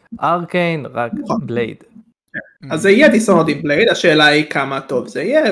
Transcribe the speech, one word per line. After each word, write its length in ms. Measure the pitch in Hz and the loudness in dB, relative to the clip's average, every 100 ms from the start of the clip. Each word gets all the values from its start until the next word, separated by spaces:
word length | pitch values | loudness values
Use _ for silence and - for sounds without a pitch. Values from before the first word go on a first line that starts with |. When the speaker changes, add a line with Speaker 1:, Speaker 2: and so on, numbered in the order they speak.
| _ - 147 | _ -6 -2
Speaker 1:
ארקיין, 500 | 175 170 180 170 156 | -2 -2 -2 -2 -4
רק 260 | 120 120 117 | -6 -6 -6
Speaker 2:
נכון. 340 | 262 285 233 120 | -6 -4 -4 -4
Speaker 1:
בלייד. 360 | 117 110 107 _ - _ _ _ | -4 -6 -8 _ -20 _ _ _
Speaker 2:
כן. 380 | 123 - _ 143 | -16 -16 _ -8
אז 100 | 160 | 0
זה 100 | 196 | 4
יהיה 180 | 214 302 | 6 6
דיסונורד 400 | 220 214 175 156 | 4 4 2 2
עם 120 | 143 | -2
בלייד, 280 | 151 147 226 | -2 0 2
השאלה 360 | 170 175 156 | 2 2 4
היא 240 | 151 151 151 | 4 2 0
כמה 320 | 143 135 135 | -4 -4 -6
טוב 260 | - 127 113 | -6 -6 -6
זה 160 | 127 | -6
יהיה, 200 | 165 302 240 | -2 0 0